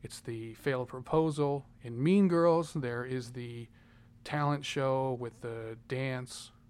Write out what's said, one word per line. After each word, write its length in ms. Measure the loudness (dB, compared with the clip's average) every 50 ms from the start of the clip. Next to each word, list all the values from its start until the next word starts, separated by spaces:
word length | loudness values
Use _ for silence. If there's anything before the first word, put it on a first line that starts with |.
| -14
it's 160 | -14 -14 -12
the 360 | -10 -10 -8 -8 -8 -12 -14
failed 340 | -4 -2 -2 0 0 -2 -4
proposal. 760 | -8 -12 -6 2 2 4 4 4 2 0 0 0 0 -2 -4 -10 -20 -16 -12
In 180 | -10 -4 0
Mean 260 | 4 6 6 8 6 6
Girls, 460 | 6 6 6 6 6 4 2 0 -4
there 320 | -4 -2 -2 -2 -4 -4
is 260 | -4 -4 -4 -4 -6
the 360 | -8 -10 -10 -8 -10 -12 -12 -14 -18 -20 -20 -20 -20 -20 -20 -20 -20 -18 -10
talent 420 | -6 -2 0 2 2 0 0 -2
show 500 | -4 -2 0 0 2 2 2 0 0 -2 -4
with 200 | -6 -8 -10 -10
the 360 | -10 -8 -8 -6 -8 -10 -10 -12 -8 -6
dance 640 | -4 -2 -2 -2 -4 -4 -6 -10 -12 -14 -14 -16 _ -20 -20 _